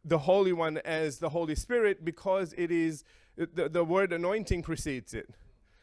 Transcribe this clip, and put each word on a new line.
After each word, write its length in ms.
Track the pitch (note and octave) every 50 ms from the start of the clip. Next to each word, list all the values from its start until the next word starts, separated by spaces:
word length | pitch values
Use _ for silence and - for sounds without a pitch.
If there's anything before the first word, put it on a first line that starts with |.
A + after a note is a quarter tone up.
| -
the 140 | D3+ D#3+ D#3
Holy 340 | C#3 F3+ F#3 G3+ G3 F#3
One 260 | F3+ E3 E3 D#3+ D#3 D#3+
as 400 | - E3 D#3+ D#3 D#3+ D3+ B2+ -
the 100 | E3+ D3+
Holy 260 | D3 F3 E3+ D#3 D3+
Spirit 500 | - - - B3 A#3+ A3 G3+ F#3+ - D#3+
because 500 | E3+ D#3+ - - G3 F#3 G3 F#3 D3+ -
it 140 | - F3 E3
is, 340 | F3 E3 E3 D#3+ D#3 C#3 - _ _ - _ _ -
the, 320 | - E3 E3 - F3 E3+ D#3
the 160 | D#3 F3 E3+
word 280 | D#3+ F3 F#3+ G3 F3+
anointing 500 | F3 E3+ F3 F3+ G#3 A3 G3 - F#3+ F3
precedes 520 | - - D#3+ - - D#3 C3+ B2 - - -
it. 140 | A2 - - - - - - _ _ _ _ _ _